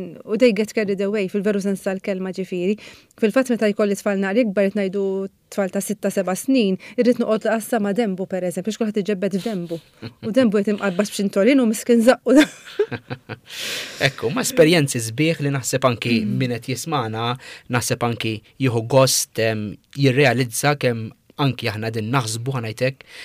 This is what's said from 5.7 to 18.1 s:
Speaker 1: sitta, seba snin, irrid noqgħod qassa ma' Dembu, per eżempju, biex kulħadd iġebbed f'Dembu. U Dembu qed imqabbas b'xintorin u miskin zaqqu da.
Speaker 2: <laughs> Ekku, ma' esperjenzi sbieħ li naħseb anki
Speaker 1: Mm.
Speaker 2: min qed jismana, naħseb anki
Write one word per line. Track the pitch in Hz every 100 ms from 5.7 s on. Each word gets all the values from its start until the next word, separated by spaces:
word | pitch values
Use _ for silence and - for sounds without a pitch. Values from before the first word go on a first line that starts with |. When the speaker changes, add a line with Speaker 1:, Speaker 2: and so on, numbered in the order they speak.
| 196
Speaker 1:
sitta, | - 202 202
seba | 196 175
snin, | 185 - 269 202 190 - -
irrid | 240 233
noqgħod | 233 220
qassa | 220 220 208 233
ma' | 208
Dembu, | 202 226 185 185
per | 190 180
eżempju, | 180 180
biex | 208
kulħadd | 220 214
iġebbed | 190 196 196 185
f'Dembu. | 226 196 170 165 - _ 113 -
U | 226
Dembu | 208 240 202
qed | 202 208
imqabbas | 202 180 208
b'xintorin | - 196 202 208 277
u | 233
miskin | 220 - 233 226
zaqqu | 247 - 262
da. | 294 - - - 427
Speaker 2:
<laughs> | 117 - - - 110 - - - - - - 135
Ekku, | - 113
ma' | 220 233
esperjenzi | - 156 175 139 123
sbieħ | 113 113 156 165
li | 143
naħseb | 139 - 127 127
anki | 117 120 117
Speaker 1:
Mm. | 107 127
Speaker 2:
min | 127 120
qed | -
jismana, | 120 165 147 113 110 117 131 - - -
naħseb | 120 - 120
anki | 120